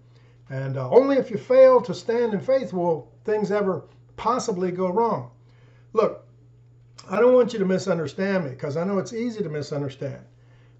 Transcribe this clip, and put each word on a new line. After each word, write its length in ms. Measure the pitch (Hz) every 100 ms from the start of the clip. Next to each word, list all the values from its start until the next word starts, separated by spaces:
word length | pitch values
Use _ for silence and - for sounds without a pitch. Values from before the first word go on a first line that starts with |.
| _ _ _ _ -
and, 280 | 135 135 131
uh, 120 | 127
only 280 | 190 269 269
if 120 | 220
you 80 | 202
fail 440 | - 254 262 254
to 120 | 196
stand 400 | 165 - 226 240
in 60 | 202
faith 320 | 190 269 220
will 400 | 180 175 156 - - -
things 260 | 214 190
ever 320 | 208 190 165 - - _ -
possibly 560 | 220 254 - 180 185
go 180 | 170 185
wrong. 420 | 190 233 160 123 - _ _ - _ -
Look, 340 | 220 202 - - _ - _ _ _ _ - -
I 100 | 196
don't 140 | 240
want 180 | 254 233
you 80 | 226
to 60 | 185
misunderstand 800 | 185 190 170 151 - 190 196 139
me, 100 | 123
'cause 220 | 147 143
I 80 | 185
know 120 | 196
it's 140 | -
easy 320 | 226 247 214
to 60 | 165
misunderstand. 760 | 151 135 147 143 - - 123 - _ _ - - _